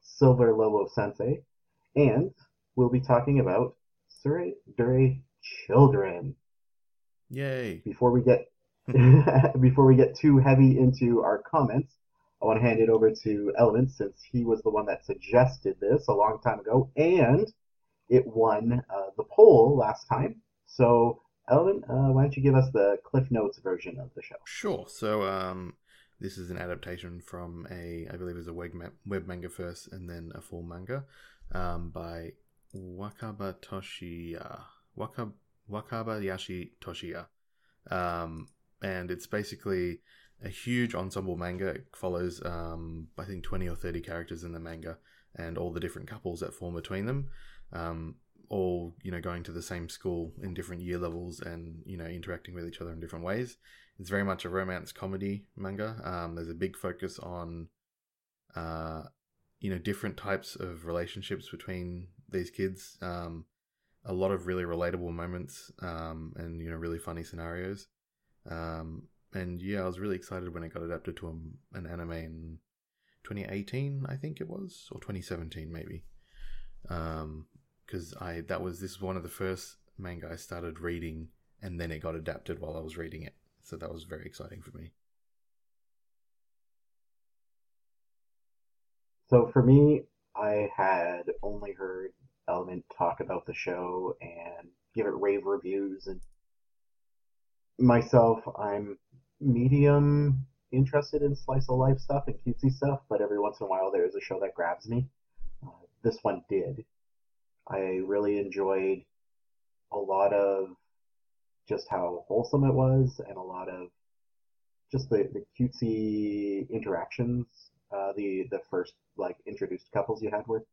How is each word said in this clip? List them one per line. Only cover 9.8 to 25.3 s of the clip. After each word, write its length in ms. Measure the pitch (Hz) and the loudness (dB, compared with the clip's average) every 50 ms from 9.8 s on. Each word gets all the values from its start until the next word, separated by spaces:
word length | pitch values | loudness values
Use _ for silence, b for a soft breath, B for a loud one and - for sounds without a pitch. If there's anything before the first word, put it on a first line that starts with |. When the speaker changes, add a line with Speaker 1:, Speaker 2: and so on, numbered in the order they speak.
| 135 | 10
Speaker 1:
we 80 | 131 131 | 12 12
get 220 | 123 127 - - | 10 10 6 6
too 220 | - - 151 143 135 | 4 6 8 10 10
heavy 380 | 131 139 135 131 135 131 120 | 10 8 10 10 10 10 10
into 440 | - 127 127 127 - 127 120 120 113 | 8 8 6 6 6 4 4 4 4
our 200 | - - 107 104 - - | 4 4 0 0 -2 0
comments, 460 | - 160 135 110 107 139 139 - _ _ _ _ _ _ _ _ _ _ | 2 2 2 4 2 0 -2 -2 _ _ _ _ _ _ _ _ _ _
I 40 | 107 | 2
want 140 | 110 110 110 | 2 4 6
to 60 | 120 | 4
hand 140 | 120 113 110 | 4 6 6
it 80 | 113 110 | 6 6
over 240 | 113 110 110 110 | 8 8 8 6
to 400 | 110 - - 110 104 101 104 101 98 | 4 4 -2 -2 0 0 0 -2 4
Element 360 | - 117 113 104 117 131 131 | 6 6 6 6 4 2 2
since 280 | - - 104 101 - _ - - | 0 -4 -6 -6 -6 _ -20 -4
he 160 | - 123 117 | -2 -2 2
was 160 | 117 113 110 | 2 2 2
the 80 | - 113 | 2 0
one 160 | 104 107 107 | 0 0 -2
that 200 | 104 90 - _ | -2 -4 -6 _
suggested 720 | - 98 - - - 117 123 131 131 - - - 98 92 _ | -8 -8 -8 -6 4 6 6 6 6 2 -2 -4 -4 -4 _
this 280 | 101 101 127 151 - - | 2 2 2 2 2 2
a 40 | |
long 280 | 107 101 104 110 110 110 | 2 4 4 2 2 0
time 160 | _ 120 110 104 | _ -2 -2 -2
ago, 320 | 95 107 113 131 131 131 _ | -2 2 2 2 2 2 _
and 500 | 143 156 170 185 180 147 117 135 170 214 214 _ _ _ _ _ _ _ _ _ _ _ _ | 2 4 4 6 6 6 6 6 4 4 0 _ _ _ _ _ _ _ _ _ _ _ _
it 180 | 123 127 127 | 4 4 4
won, 560 | 117 110 113 113 113 104 107 113 117 120 123 - _ | 4 2 4 4 4 4 2 2 0 0 0 -2 _
uh, 180 | - - - - - | -8 -6 -6 -6 -6
the 80 | - - - | -8 -8 0
poll 460 | - - 214 220 156 117 113 131 143 127 | 8 12 12 12 12 12 10 8 6 4
last 300 | 113 107 107 - - _ | 2 0 -2 -6 -2 _
time. 340 | 117 117 147 202 - - _ _ _ _ _ | 0 0 0 -2 -4 -10 _ _ _ _ _
So, 560 | _ - - 123 117 120 120 117 117 117 - _ _ _ _ _ - | _ 2 4 6 8 8 8 6 4 2 -4 _ _ _ _ _ 4
Element, 360 | 123 147 170 190 202 - - - | 4 4 6 4 0 0 -2 -4
uh, 220 | 120 131 135 135 | 0 2 2 4
why 120 | 131 131 | 4 4
don't 140 | 139 147 139 | 4 2 2
you 60 | 139 | 2
give 140 | 131 139 135 | 4 6 6
us 120 | 131 127 131 | 6 4 4
the 240 | - 110 98 101 104 - - | 4 4 4 4 2 0 -4
Cliff 260 | - - 135 131 - | 0 0 0 0 2
Notes 300 | 120 110 107 101 - - | 0 0 0 -2 -4 -6
version 380 | _ 95 90 87 - 92 82 - | _ -6 -6 -4 -6 -10 -12 -12
of 100 | - - _ | -14 -14 _
the 60 | - | -16
show? 140 | - - - - _ | -16 -16 -18 -20 _
Speaker 2:
Sure. 400 | - - - - 208 165 - 95 - | -16 -16 -8 -6 -6 -6 -6 -8 -14
So, 340 | - - - 107 107 107 | -12 -6 -4 -2 -2 0
um, 520 | 101 98 | -2 -2